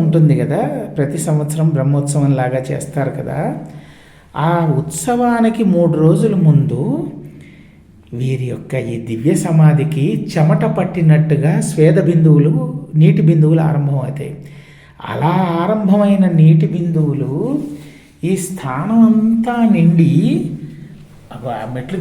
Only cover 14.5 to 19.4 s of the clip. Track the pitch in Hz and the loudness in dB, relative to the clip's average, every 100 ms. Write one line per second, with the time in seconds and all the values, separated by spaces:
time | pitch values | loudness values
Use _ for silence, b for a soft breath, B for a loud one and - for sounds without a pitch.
14.5 | B B B B B - 107 151 185 180 | B B B B B -10 -4 -2 0 0
15.5 | 170 175 220 196 208 202 196 180 160 156 | -2 -2 0 0 2 2 2 2 4 6
16.5 | 156 - 170 175 160 147 131 127 147 233 | 4 2 -2 -4 -2 -2 -2 -4 -4 -4
17.5 | 294 - B B B B B 165 185 180 | -6 -8 B B B B B -4 -4 -6
18.5 | 185 139 131 190 226 226 220 220 226 | -10 -8 -6 0 4 4 4 2 0